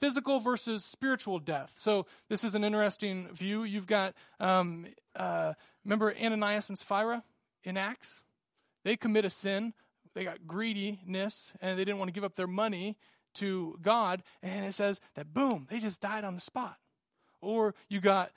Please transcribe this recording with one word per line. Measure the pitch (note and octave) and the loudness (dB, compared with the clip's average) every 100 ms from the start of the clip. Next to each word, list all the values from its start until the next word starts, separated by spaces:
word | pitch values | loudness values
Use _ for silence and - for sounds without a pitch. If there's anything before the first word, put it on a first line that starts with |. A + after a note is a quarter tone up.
physical | C#4+ C4 C#4 C4+ | 0 0 0 0
versus | A#3 B3 A#3 G#3+ | 2 0 -2 -6
spiritual | - - C4+ B3+ - F3+ | -6 -4 -2 -2 -2 -6
death. | D3+ D3 C3+ - | -4 -4 -6 -4
So | G#3+ G3+ F3 - _ | 2 2 2 -10 _
this | G#3+ | -2
is | A3+ | 0
an | G#3 | 2
interesting | G#3 G#3+ G#3 - G#3 F#3 F3 | 2 4 2 2 -4 -4 -8
view. | F3 F#3 G#3+ | -6 -4 -2
You've | A3+ G#3 F#3 | -2 -4 2
got, | G#3 F#3+ - - _ | 2 2 -4 -18 _
um, | F#3+ F#3 F3 E3+ E3+ - _ | 4 6 4 -2 -10 -18 _
uh, | - F#3 E3+ D#3+ D#3 - _ | -6 -2 0 0 -4 -12 _
remember | G3 G#3+ G#3+ - | 0 2 4 2
Ananias | A3+ G#3+ G#3 G#3 - | 0 2 2 0 -2
and | G3 | -8
Sapphira | - G3+ A3 A#3 - _ _ _ | -2 0 0 -2 -8 _ _ _
in | - F#3+ | -6 -4
Acts? | G3 B3+ - - - _ _ _ _ _ | -4 -6 -12 -16 -18 _ _ _ _ _
They | F#3+ A3+ | -2 0
commit | A3+ G#3+ G3+ | 4 4 2
a | |
sin. | - G3 G3 A3+ - _ _ _ | -2 -2 -2 -2 -8 _ _ _
They | F3+ | -8
got | F#3 - D#3+ | -8 -8 -8
greediness, | F3+ A3+ G3+ G3+ G3+ F#3 F#3+ G3+ - - - | -4 -2 -2 -4 -6 -6 -4 -4 -6 -14 -6
and | F#3 F#3 | -4 0
they | |
didn't | G3 G3+ | 0 0
want | F#3 | -4
to | |
give | F#3 | -2
up | G3+ | -4
their | - F3+ | -2 -2
money | F#3+ A3 F3+ G3 G#3 _ _ _ | 0 0 0 -6 -8 _ _ _
to | - G3+ F#3 E3 F3 | -6 -2 -2 -4 -2
God. | F3+ A#3 G3+ F#3 - _ | 4 4 4 0 -6 _
And | F#3 G3 | -6 -4
it | G3 | -4
says | G3 G3+ G3 - | 0 0 0 -8
that, | - D3+ | -12 -6
boom, | E3+ C4+ F#3+ C3 | 2 2 2 -2
they | A3+ | -4
just | G#3+ F3+ | -4 -2
died | G3 G#3+ | -4 -4
on | G3+ | -4
the | F3+ | -6
spot. | - B3+ A#3 - _ _ _ _ _ _ | -6 -6 -6 -8 _ _ _ _ _ _
Or | F#3 A3+ G#3+ - - | -2 2 2 0 -4
you | G3+ | 4
got | G3 G3 F3+ | 6 6 4